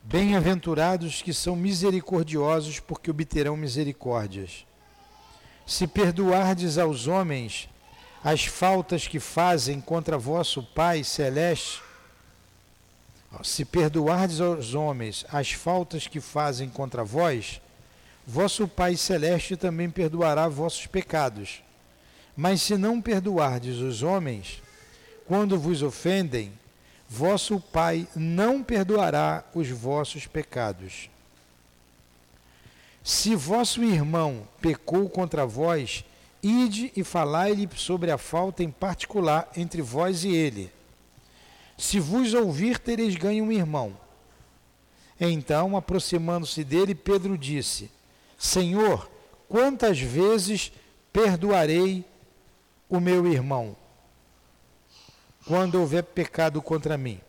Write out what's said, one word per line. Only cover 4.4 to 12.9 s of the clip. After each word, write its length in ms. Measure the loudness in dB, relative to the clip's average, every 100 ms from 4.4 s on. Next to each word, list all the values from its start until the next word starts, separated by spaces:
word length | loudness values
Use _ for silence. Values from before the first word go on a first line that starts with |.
| -12 -14 -20 _ _ -20 -20 -20 -20 -20 -20 -20
Se 220 | -8 -2 -2
perdoardes 960 | 2 2 4 4 4 4 2 0 2
aos 260 | 2 0 0
homens 640 | 0 0 -4 -6 -10 -12 -18 -20 -20 -20 -6
as 200 | 0 0
faltas 640 | 0 0 4 4 2 -4 -2
que 120 | -6
fazem 600 | -4 2 4 4 0 -4
contra 380 | -4 -4 -2 -4
vosso 460 | -2 -2 -2 -4
Pai 400 | -6 0 2 2
Celeste, 800 | -2 -2 0 2 0 0 -4 -10 -16 -20 -20 _ _ _ _ _ _ _ _